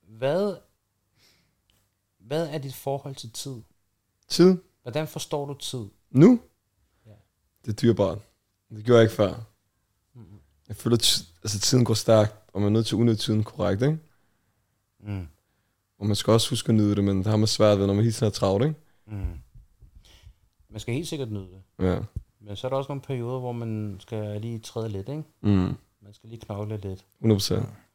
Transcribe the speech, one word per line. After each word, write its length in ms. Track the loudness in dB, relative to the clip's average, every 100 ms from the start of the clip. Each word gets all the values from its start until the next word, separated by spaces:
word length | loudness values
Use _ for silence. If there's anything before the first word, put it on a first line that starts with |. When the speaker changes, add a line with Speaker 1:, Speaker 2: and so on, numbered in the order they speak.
| _ -6
Speaker 1:
Hvad, 380 | -2 -2 -4 -6 _ _ _ _ _ _ _ _ _ _ _ _ _ _ _ _
hvad 280 | -8 -6 -6
er 100 | -8
dit 160 | -10
forhold 420 | -10 -8 -8 -10
til 160 | -16 -16
tid? 240 | -14 -14 -14 -18 _ _ _ _ _ _
Speaker 2:
Tid? 300 | 6 6 6 _ _
Speaker 1:
Hvordan 260 | -8 -8 -8
forstår 380 | -10 -8 -8
du 80 | -8
tid? 320 | -10 -10 -10 -12 _ _
Speaker 2:
Nu? 280 | 8 8 8 0 _ _ _ _ _
Speaker 1:
Ja. 60 | -20 -20 _ _ _ _
Speaker 2:
Det 60 | -8
er 40 |
dyrebart. 420 | 2 2 4 0 -2 _ _ _ _ _
Det 100 | -10
gjorde 120 | 6 6
jeg 40 |
ikke 100 | 6
før. 180 | 4 -2 -2 -16 _ _ _ _ _ _
Speaker 1:
Mhm. 120 | -20 -20 -20 _ _ -16
Speaker 2:
Jeg 80 |
føler, 200 | -6 0 2
at 40 |
ti-, 260 | 2 0 -6 _
altså, 160 | -6 -4
tiden 260 | 2 2
går 80 | 2
stærkt, 420 | 0 4 6 4 -2 _
og 80 | -2
man 60 | 2
er 60 |
nødt 120 | 2 2
til 80 |
at 40 | 2
udnytte 240 | 2 2
tiden 200 | 0 -2
korrekt, 380 | -2 -4 -2 0
ikke? 160 | 0 -2 _ _ _ _ _ _ _ _ _ _
Speaker 1:
Mm. 280 | -10 -10 -10 _ _ _ _ _ _ _
Speaker 2:
Og 60 |
man 100 | -2
skal 180 | -2 4
også 160 | 4 2
huske 200 | -4 2
at 60 |
nyde 200 | 4 4
det, 80 | 2
men 140 | 2 0
det 100 | 0
har 100 | 2
man 100 | 0
svært 320 | 4 4 4
ved, 80 | 2
når 60 |
man 100 | 2
hele 100 | 2
tiden 120 | 0 -2
er 40 |
travlt, 340 | 0 0 2
ikke? 100 | 0 -4 _ _ -14
Speaker 1:
Mm. 300 | -10 -8 -10 -18 -20 -20 _ -20 -20 -20 -20 -20 _ _ _ _
Man 100 | -12
skal 140 | -6
helt 140 | -6 -6
sikkert 240 | -8 -6
nyde 160 | -8 -10
det. 380 | -20 -20 -4
Speaker 2:
Ja. 140 | -2 -2 -6 -12 -14 _
Speaker 1:
Men 140 | -16
så 120 | -10 -4
er 20 |
der 80 | -4
også 100 | -6
nogle 120 | -10
perioder, 380 | -8 -8 -6 -8
hvor 120 | -8
man 460 | -8 -6 -6 -8 -10
skal 420 | -10 -8 -8 -8
lige 180 | -8 -10
træde 300 | -10 -10 -8
lidt, 200 | -8 -10
ikke? 140 | -12 -14 _
Speaker 2:
Mm. 340 | 0 0 0 -4 _ _
Speaker 1:
Man 120 | -20
skal 160 | -20 -20
lige 100 | -20
knokle 360 | -12 -10 -8 -8
lidt. 280 | -10 -12 _ _
Speaker 2:
Hundrede 160 | 2 2
procent. 280 | 2 -4 -4 -12 _